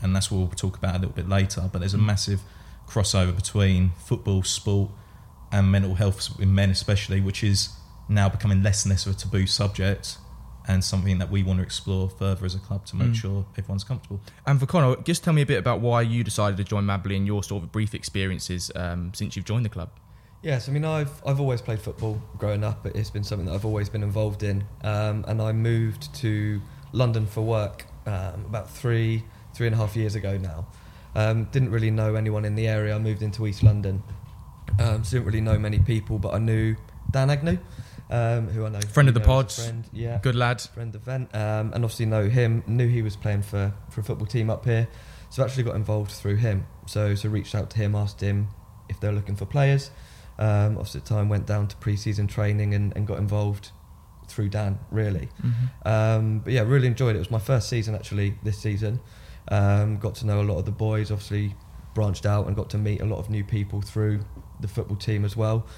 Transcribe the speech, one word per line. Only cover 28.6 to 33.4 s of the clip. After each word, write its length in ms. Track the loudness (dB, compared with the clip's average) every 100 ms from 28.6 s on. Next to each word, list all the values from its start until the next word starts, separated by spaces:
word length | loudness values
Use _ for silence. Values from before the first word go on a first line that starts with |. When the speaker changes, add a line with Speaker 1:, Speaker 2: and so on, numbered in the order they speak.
| -8
Speaker 3:
three, 540 | -4 0 2 2 0 -4 -14 -14
three 140 | -2 0
and 80 |
a 40 | 2
half 180 | 0 0
years 180 | -2
ago 240 | -2 -2 -2
now. 280 | -4 -6 -10 -12 -20 -20 -6
Um, 300 | 0 2 2 0
didn't 180 | 0 2
really 200 | 2 2
know 240 | 2 2
anyone 300 | 0 0 0
in 100 | -2
the 120 | 0 0
area. 260 | 0 0
I 40 | 0
moved 220 | 0 -2
into 240 | -2 -2